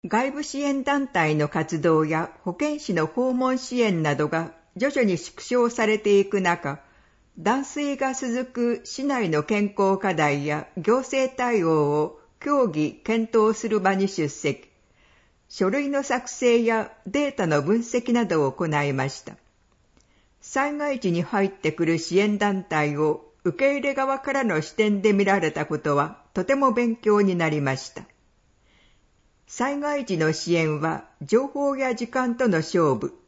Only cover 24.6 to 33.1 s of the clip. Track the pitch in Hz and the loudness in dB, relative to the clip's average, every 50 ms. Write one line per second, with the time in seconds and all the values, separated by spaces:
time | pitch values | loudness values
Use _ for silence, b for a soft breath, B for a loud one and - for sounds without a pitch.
24.6 | 151 - - - 214 214 208 196 190 214 208 196 202 190 196 196 165 156 151 165 | -2 -4 0 0 2 2 2 2 2 2 4 4 4 2 2 2 2 -2 -2 -2
25.6 | 147 - 156 147 - 151 143 143 143 160 - - _ _ _ - 180 - 277 277 | -4 -4 -4 -4 0 0 2 2 0 -2 -6 -16 _ _ _ -4 0 0 2 2
26.6 | 277 262 214 240 240 233 226 - - 214 208 208 202 196 180 170 165 156 151 151 | 2 2 2 2 0 0 -2 0 2 4 4 6 4 4 2 2 0 0 0 0
27.6 | 143 135 131 131 - - _ - - _ _ _ _ _ _ _ _ _ _ b | 0 -2 -2 -4 -6 -14 _ -18 -20 _ _ _ _ _ _ _ _ _ _ b
28.6 | b b b b b b b b b b _ _ _ _ _ _ _ _ - - | b b b b b b b b b b _ _ _ _ _ _ _ _ -6 -4
29.6 | 247 277 285 285 285 294 294 285 254 - 190 160 160 156 156 156 - 170 170 170 | -2 -2 -2 -2 -4 -2 -4 -4 -2 -4 -2 0 0 0 0 -2 -2 0 2 2
30.6 | 160 156 151 147 156 160 160 - - _ _ _ 147 139 214 240 269 277 - 285 | 2 0 -2 -2 -2 -4 -4 -6 -10 _ _ _ -2 2 2 2 2 0 -4 -2
31.6 | 285 277 277 262 269 254 240 226 240 226 - 254 254 240 233 240 262 226 180 160 | -2 -2 0 0 -2 -2 -2 -4 -6 -4 -2 -2 0 0 0 0 2 2 2 2
32.6 | 156 - - 180 165 147 131 107 98 - | 0 0 2 2 4 4 2 0 -2 -8